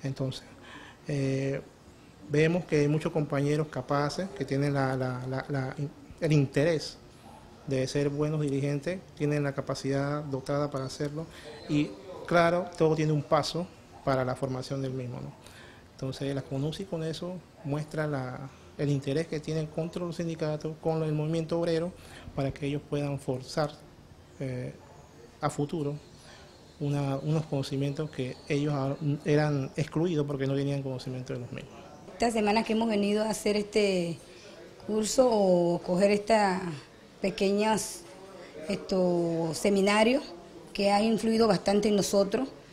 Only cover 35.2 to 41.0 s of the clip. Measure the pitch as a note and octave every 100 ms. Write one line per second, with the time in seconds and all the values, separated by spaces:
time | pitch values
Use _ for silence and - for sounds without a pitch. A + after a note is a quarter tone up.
35.2 | B3+ A3 G3 F3+ F3 E3+ - F3+ G3+ G#3
36.2 | G#3 A3+ G3+ F#3 F3+ D3 - - - -
37.2 | G3 F#3 G3 G3+ G#3+ G#3+ - - - -
38.2 | - - - - - F#3+ - F#3+ F3+ F3
39.2 | E3+ E3 E3 D3+ G#3+ G3 G3 G#3 A3+ C4
40.2 | - - - - - - G3+ G3+